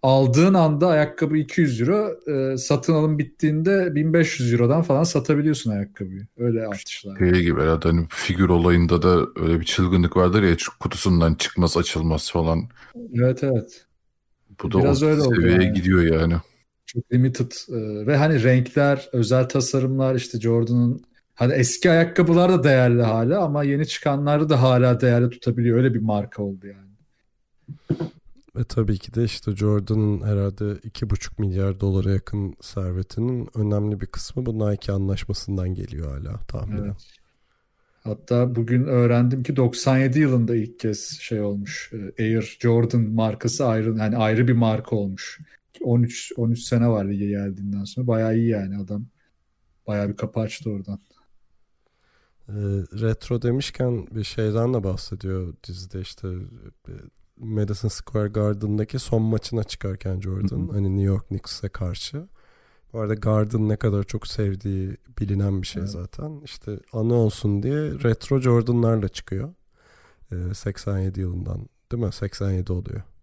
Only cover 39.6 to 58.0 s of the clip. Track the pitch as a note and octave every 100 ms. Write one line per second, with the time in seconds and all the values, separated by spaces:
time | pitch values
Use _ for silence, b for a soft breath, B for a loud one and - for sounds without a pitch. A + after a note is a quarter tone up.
39.6 | B2 - - C3 C3+ C3 D3 B2+ A2+ A#2
40.6 | A2 - A2+ G2+ - - - A2 G#2 G2+
41.6 | G2+ - - A2 G2 - A2 A2+ A2 -
42.6 | A#2+ A#2 A#2 B2 A2 A2 A2 G#2+ A#2+ -
43.6 | C3 A2 A2 A2+ G#2+ A#2 A2 A2+ A#2+ A#2+
44.6 | A2+ G#2+ - A2 G2+ F#2+ - - B B
45.6 | _ - D#4 A#2+ A#2 - - - A#2 A#2+
46.6 | - A#2+ A#2+ A2 G2 G2+ G2+ G2+ G2 F#2+
47.6 | G2+ G2+ G2 - B2 A2+ A2+ A2 A#2 G#2+
48.6 | G2 G2 F#2+ G#2 A#2 _ _ _ _ _
49.6 | _ _ - G#2 G2+ G2+ G#2+ - G#2+ -
50.6 | A2+ G2+ F#2+ G2+ _ _ _ _ _ _
51.6 | _ _ _ _ _ _ _ _ - G#2
52.6 | G2+ G2 F2+ G2 A2+ A2 - A#2+ A#2+ B2+
53.6 | C#3 - B2+ A#2 - A2 G#2 - A2 G#2+
54.6 | A#2 B2+ G2 F2+ - F#2+ F#2+ F#2+ F2+ -
55.6 | - F2+ F#2 F#2+ F2+ - F#2+ F2+ F#2 A#2
56.6 | F#2+ _ - - - _ _ _ A#2 G#2+
57.6 | G#2 G2+ A#2 -